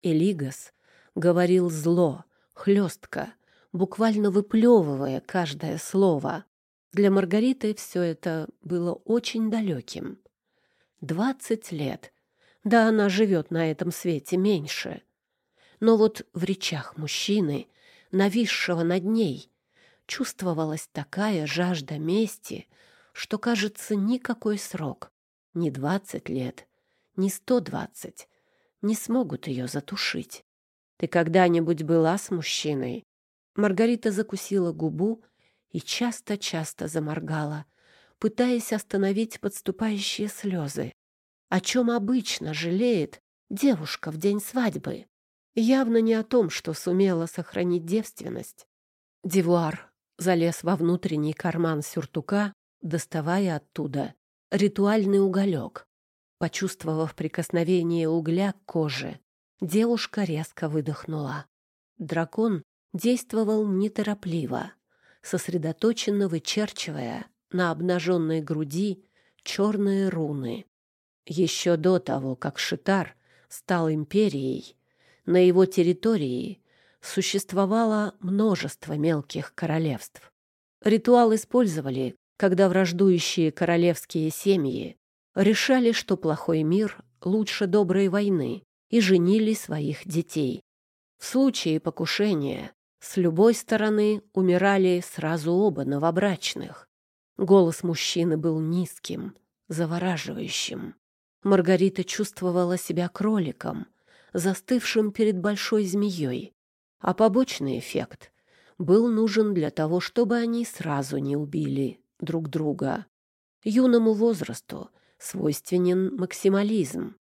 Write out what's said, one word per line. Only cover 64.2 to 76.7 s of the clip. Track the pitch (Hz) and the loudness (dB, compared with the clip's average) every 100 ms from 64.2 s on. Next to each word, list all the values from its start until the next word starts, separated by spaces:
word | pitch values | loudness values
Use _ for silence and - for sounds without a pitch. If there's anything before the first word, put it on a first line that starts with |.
| 185 165 123 123 - _ _ _ _ _ | -4 -4 -2 -6 -8 _ _ _ _ _
сосредоточенно | - 185 - 175 156 160 220 233 - 202 196 | -6 -6 -2 -4 -4 0 0 0 -2 0 0
вычерчивая | 160 - 214 214 - - 151 120 - - _ _ | -2 -4 -2 -4 -6 -10 -6 -6 -8 -12 _ _
на | 180 175 | -2 0
обнаженной | 156 180 180 165 180 160 160 | 0 0 0 2 0 0 -2
груди | 151 156 151 160 208 185 _ _ _ _ | -2 -4 -2 -2 -4 -4 _ _ _ _
черные | - - 208 208 202 196 190 | -10 -2 0 2 0 2 0
руны. | 170 151 143 127 214 - _ _ _ _ _ - | -2 -4 -4 -6 -8 -12 _ _ _ _ _ -8
Еще | 160 175 - 180 170 | 0 0 2 2 4
до | 175 185 | 4 2
того, | - - 135 127 | 2 -4 -2 -4
как | - - | -6 -6
Шитар | - 175 - 196 - _ _ _ _ | -4 -4 0 0 0 _ _ _ _
стал | - - 180 160 | -20 -2 0 2
империей, | 156 151 202 214 139 131 131 - _ _ _ _ _ | 0 0 2 2 0 -4 -6 -10 _ _ _ _ _
на | - 180 | 2 6
его | 180 175 | 6 6
территории | 185 190 170 180 220 220 139 123 - 196 _ | 4 4 2 2 0 0 0 -4 -6 -12 _